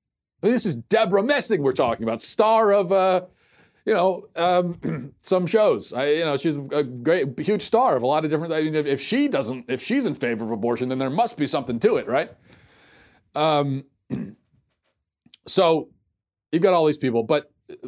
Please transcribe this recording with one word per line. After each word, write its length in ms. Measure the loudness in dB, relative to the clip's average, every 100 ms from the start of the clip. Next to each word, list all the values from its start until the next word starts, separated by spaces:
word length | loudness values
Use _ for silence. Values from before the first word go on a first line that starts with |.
| _ _ _ _
I 40 | 0
mean, 60 |
this 140 | 0 0
is 100 | -4
Deborah 460 | 0 2 4 2
Messing 400 | 2 0 0 0
we're 100 | 0
talking 300 | 2 0 0
about, 180 | -4 -4
star 500 | -4 2 4 4 4
of, 220 | 4 2
uh, 300 | 2 2 2 -2 _ _ _ _ _ -2
you 80 |
know, 320 | 2 2 0 -8 -2
um, 800 | 2 2 0 -4 -6 -8 -10 -16
<clears throat> 40 |
some 240 | -2 0 2
shows. 440 | 2 4 2 -2
I, 160 | -4 0
you 140 | 0 0
know, 100 | -2
she's 220 | -2 -4
a 240 | -4 -4
great, 560 | -4 -2 0 2 0 -4
huge 240 | -2 -2
star 340 | 0 2 2 2
of 60 |
a 40 | 0
lot 180 | 0
of 60 | 0
different, 220 | -2 -2
I 80 | -2
mean, 140 | -2
if, 120 | -2 -2
if 140 | -4
she 260 | -2 0 0
doesn't, 440 | 0 -2 -8 -6
if 120 | -6
she's 220 | -2 -2
in 100 | -2
favor 300 | -4 -4 -4
of 60 | -4
abortion, 400 | -4 -2 -2 -2
then 80 | -2
there 100 | -2
must 300 | 0 -2 -2
be 80 | -4
something 320 | -2 -4 0
to 180 | 0 0
it, 100 | 0
right? 240 | -2 -2 -10 _ -20 _ _ _ -20 _ _ _
Um, 520 | -2 0 2 0 -4 -10 _ _
<clears throat> 260 | -10 -10 -16 _ _ _ _ _ _ _ _ _ -20 -4
so 420 | 2 2 2 -2 _ _ _ _ _ _
you've 80 | 0
got 140 | 2
all 100 | 4
these 140 | 2 0
people, 240 | -2 -2
but 280 | 0 -2 -4 _ -20 -18